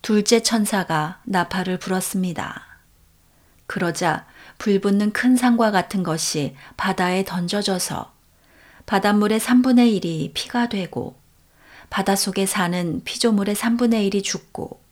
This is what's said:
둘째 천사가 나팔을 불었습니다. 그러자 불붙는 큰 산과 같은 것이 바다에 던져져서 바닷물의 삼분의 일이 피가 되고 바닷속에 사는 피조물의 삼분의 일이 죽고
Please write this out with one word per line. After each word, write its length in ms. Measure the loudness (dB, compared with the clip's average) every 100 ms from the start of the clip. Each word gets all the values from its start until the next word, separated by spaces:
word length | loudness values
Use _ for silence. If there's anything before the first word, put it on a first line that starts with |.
둘째 380 | 2 0 4 2
천사가 800 | 2 0 0 -2 0 -2 -2 -8
나팔을 560 | -4 -2 -2 -4 -4 -6
불었습니다. 800 | -2 -4 -2 -4 -4 -4 -8 -10 -18 -20 _ _ _ _ _ _ _ _ _
그러자 600 | -4 -4 -2 -2 -2 -6 -20 -20 -8
불붙는 540 | 0 2 2 2 0
큰 240 | 0 4 4
산과 340 | 4 4 4
같은 320 | 2 0 -4
것이 540 | -2 -2 -2 -2 -4 -8 -20 -6
바다에 480 | -4 -2 0 0
던져져서 880 | -2 -4 -2 -2 -2 -2 -4 -8 -10 _ _ _ _ _ -20 -20 -2
바닷물의 540 | 0 4 4 4 0
삼분의 540 | 4 4 6 6 6
일이 360 | 4 -2 -4 -6
피가 340 | -6 -6 -2 -2
되고 500 | -4 -6 -8 -10 -12 _ _ _ _ _ -20 -10
바닷속에 560 | -4 0 0 0 -2 -2
사는 560 | 0 0 0 -2 -4
피조물의 500 | -8 -2 2 2 0
삼분의 520 | -2 0 2 2 2 2
일이 160 | 0
죽고 580 | -4 -8 _ -12 -12 -12 _